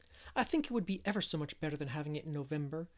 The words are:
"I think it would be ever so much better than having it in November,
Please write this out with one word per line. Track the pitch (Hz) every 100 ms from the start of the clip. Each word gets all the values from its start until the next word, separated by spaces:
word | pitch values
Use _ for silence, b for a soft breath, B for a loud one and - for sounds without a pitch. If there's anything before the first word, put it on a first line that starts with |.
| B B B B
"I |
think | 233 320 -
it |
would | 240 180
be | 190 -
ever | 208
so | - 156
much | 147 -
better | 156 147
than | 139
having | 147 151 151
it | 156
in |
November, | 147 139 151 143 156 170